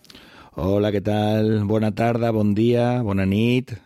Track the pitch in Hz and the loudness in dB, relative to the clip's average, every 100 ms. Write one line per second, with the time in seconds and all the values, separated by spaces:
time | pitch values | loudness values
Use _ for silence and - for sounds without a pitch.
0 | - - - - - - 87 101 104 101 | -20 -20 -20 -20 -18 -6 -2 0 0 -2
1 | 104 104 107 110 107 110 101 110 110 101 | -2 0 0 0 0 0 0 0 0 -2
2 | 117 117 117 110 104 101 117 120 120 123 | -2 0 0 0 0 2 2 2 0 0
3 | 110 98 95 101 117 127 123 110 | -2 -2 0 2 2 0 -2 -10